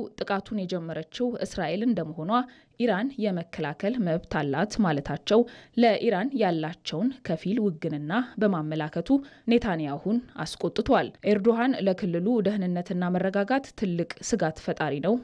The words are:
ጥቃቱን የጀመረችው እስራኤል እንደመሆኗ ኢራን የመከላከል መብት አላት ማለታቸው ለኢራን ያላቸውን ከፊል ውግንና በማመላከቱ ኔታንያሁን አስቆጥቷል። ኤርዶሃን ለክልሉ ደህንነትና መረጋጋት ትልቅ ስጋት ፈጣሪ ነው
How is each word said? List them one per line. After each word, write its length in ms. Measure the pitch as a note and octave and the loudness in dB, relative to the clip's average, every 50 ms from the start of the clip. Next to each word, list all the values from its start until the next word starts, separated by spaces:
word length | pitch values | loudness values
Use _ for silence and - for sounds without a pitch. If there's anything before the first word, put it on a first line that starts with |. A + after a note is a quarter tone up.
| - - - | -6 -6 -8
ጥቃቱን 440 | - - - G3+ G3 - - A3+ G#3 | -8 -4 -2 -2 -2 -4 -4 -6 -4
የጀመረችው 680 | F#3 F3+ F#3 F3 E3 E3 D#3 D3+ D#3 - - - B3 B3 A#3 - | -4 -4 -4 -6 -6 -6 -8 -8 -10 -10 -6 -4 -4 -2 -2 -4
እስራኤል 400 | - G3 - G3+ E3+ D3 E3 G3+ A#3 | -6 -6 -4 -4 -4 -2 -2 0 0
እንደመሆኗ 480 | B3+ A3 F3+ D#3+ D#3 - E3 D#3 F#3 A3+ B3 B3+ - - - - _ _ - | 0 0 0 -2 -4 -6 -6 -4 0 0 0 0 -2 -8 -20 -20 _ _ -2
ኢራን 280 | A#3 A#3 F#3+ F#3 A3+ C#4 C#4 - | 0 2 2 2 0 -2 -4 -2
የመከላከል 760 | G#3+ G3+ F#3 F3 E3+ - - - D#3 C#3+ D3+ - - G3+ B3+ B3+ | -2 0 0 -2 -4 -6 -6 -6 -6 -6 -4 -2 -2 -2 0 0
መብት 320 | G3 E3+ D#3+ F3 - - - | 0 0 0 0 -2 -2 -2
አላት 380 | D#3 D3 C#3+ C3+ D3 F#3+ G#3+ - - | -2 0 0 0 0 0 0 0 2
ማለታቸው 600 | G#3 E3+ D3+ C#3+ C#3+ - C#3+ D#3 - - G#3 A3+ A#3+ - - - - - - | 2 2 2 0 -2 -4 -6 -4 0 4 4 4 4 2 -2 -20 -18 -6 0
ለኢራን 520 | A3+ A#3+ A3+ G3+ - - A#3 G3+ F3+ G#3+ C#4 C#4 | 4 4 6 4 4 2 2 2 2 0 0 0
ያላቸውን 760 | B3+ G#3+ F3+ E3+ D#3+ D#3 D#3 F3 - - - - D#3 G#3+ C4 C4 - - | 2 2 2 2 0 -2 -4 -6 -8 -10 -6 -4 -2 -2 -2 -2 -4 -4
ከፊል 360 | - E3 D#3+ - F3+ G#3+ C4+ | -4 -4 -2 -2 -2 0 0
ውግንና 520 | D#4 G3+ D#3+ D#3 - D#3+ D3+ D3 D3 D3+ F#3 A#3+ B3+ - - | 0 0 -2 -2 -4 -4 -4 -4 -4 -2 -2 -2 -2 -2 -2
በማመላከቱ 720 | G3 A3 G3+ F#3+ D#3+ D3+ D#3 D#3 D#3 D3+ D#3 - F3 F3 - C4+ C#4 C#4 - - - - A3+ | 0 2 2 2 0 -2 -2 -4 -4 -4 -4 -4 -4 0 2 2 2 2 -2 -16 -8 -2 2
ኔታንያሁን 720 | A#3+ A#3+ A#3+ A3 F3 D#3+ D#3 D3 F3 D#3+ - F#3 A3 A#3+ A#3+ - - - | 2 2 2 2 -2 -2 -2 -4 -6 -4 -2 0 0 0 -2 -4 -8 -8
አስቆጥቷል። 680 | D#3+ - - - - E3+ - - A#3+ - C4 F#3+ C#3 - - - - | -8 -8 -6 -4 -4 -4 -2 0 2 4 4 4 4 2 -4 -4 2
ኤርዶሃን 520 | G3 G#3 G#3 F#3+ A#3 A#3 A3+ A#3+ C4+ B3+ - | 2 2 4 6 4 4 4 4 2 2 2
ለክልሉ 480 | F#3+ G3 F3+ F#3 - F3 E3+ F3 F3 A3 B3 A3+ F#3 | 2 0 0 2 0 -2 0 0 2 2 2 2 2
ደህንነትና 680 | F#3+ G#3+ G3+ F#3 F3+ F3 F3 F3 - F#3 F3+ F3+ F3 | 2 0 0 0 0 0 -2 -2 -2 -2 -2 0 0
መረጋጋት 560 | F3+ F3 F3+ F#3+ F#3+ G3+ G3+ G3+ C4 C4+ C4+ - - | 2 2 0 2 2 0 0 2 0 0 -2 -4 -8
ትልቅ 340 | - A3 F#3 E3+ E3+ E3 E3+ - - - | -4 -2 -2 0 0 -2 -4 -6 -10 -6
ስጋት 360 | - A#3+ F#3+ F3+ D#3 D#3+ - | -2 -2 0 0 0 -2 -4
ፈጣሪ 340 | - - D#3+ - D#3 D3 C#3 D3 | -4 -4 -4 -2 -2 -2 -2 -2
ነው 160 | - F#3 A#3 B3 | 0 0 0 0